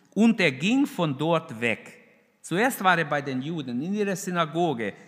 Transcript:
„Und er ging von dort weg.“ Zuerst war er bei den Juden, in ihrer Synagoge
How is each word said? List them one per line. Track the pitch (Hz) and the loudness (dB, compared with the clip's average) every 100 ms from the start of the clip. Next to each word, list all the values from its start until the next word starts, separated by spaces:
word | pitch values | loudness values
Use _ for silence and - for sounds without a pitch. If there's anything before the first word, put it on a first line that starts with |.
| _ | _
„Und | - 233 226 | 4 4 6
er | 175 | 2
ging | 131 175 262 285 | 2 0 2 0
von | - 165 131 | 0 -2 0
dort | 156 165 160 110 | 0 0 0 -4
weg.“ | 117 107 - - - _ _ _ | -2 -2 -6 -20 -20 _ _ _
Zuerst | - 170 254 - | -4 0 0 2
war | 190 170 | 2 2
er | 151 | 2
bei | 147 | -2
den | 139 127 | -2 -4
Juden, | 139 170 127 120 | -4 -6 -6 -6
in | 165 | -4
ihrer | 208 202 180 | -2 -2 -4
Synagoge | - 175 160 160 175 123 104 - | -4 -2 -2 0 0 0 -4 -8